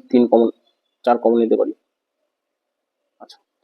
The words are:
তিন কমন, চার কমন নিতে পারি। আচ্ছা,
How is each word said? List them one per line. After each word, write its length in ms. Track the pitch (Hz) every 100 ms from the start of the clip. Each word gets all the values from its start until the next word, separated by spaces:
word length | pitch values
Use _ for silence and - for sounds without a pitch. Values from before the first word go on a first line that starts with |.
| -
তিন 120 | 123 117
কমন, 180 | 117 113 - _ _ _ _
চার 120 | - 120
কমন 160 | - 117
নিতে 120 | 113 110
পারি। 120 | - - _ _ _ _ _ _ _ _ _ _ _ _ _ _
আচ্ছা, 160 | - - _ _